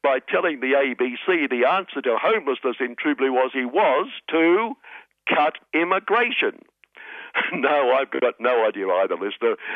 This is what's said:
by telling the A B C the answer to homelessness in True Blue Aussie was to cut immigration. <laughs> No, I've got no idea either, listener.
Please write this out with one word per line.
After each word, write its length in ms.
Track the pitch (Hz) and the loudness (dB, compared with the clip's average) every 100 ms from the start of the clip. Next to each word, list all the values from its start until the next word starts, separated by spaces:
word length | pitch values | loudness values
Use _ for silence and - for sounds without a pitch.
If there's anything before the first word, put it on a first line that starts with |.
by 180 | 139 135 | 0 0
telling 400 | - 208 175 143 | 0 0 0 -2
the 120 | 131 | 0
A 220 | 139 139 | 2 2
B 240 | 120 127 123 - | 0 -2 -2 -2
C 200 | 175 135 | 0 0
the 200 | 123 123 | 2 2
answer 340 | - - 143 | 2 -2 -4
to 160 | 127 113 | 0 0
homelessness 640 | 170 220 139 127 139 117 | 2 0 0 -2 -4 -4
in 160 | 120 120 | -6 -4
True 200 | 156 135 | -4 0
Blue 160 | 135 | 0
Aussie 340 | 127 131 131 123 | 2 0 -2 -2
was 420 | 147 185 135 147 - - | 2 2 2 -2 -8 -4
to 500 | 160 165 185 226 - - - - _ - | 2 4 4 0 -8 -16 -20 -20 _ -2
cut 300 | 160 151 - - | 2 2 -2 -4
immigration. 920 | 151 170 190 196 220 240 - 104 - - _ _ - - - - | -2 0 -2 0 0 0 0 -2 -4 -16 _ _ -20 -18 -18 -8
<laughs> 180 | - - | -6 -6
No, 380 | 170 135 147 127 | -2 0 2 4
I've 180 | 131 135 | 2 0
got 240 | 135 120 - | 0 -2 0
no 260 | 120 123 110 | 0 2 2
idea 200 | 98 95 | 0 0
either, 280 | 90 95 82 | 2 0 -2
listener. 400 | 98 - 117 104 - | -6 -2 -2 -2 -6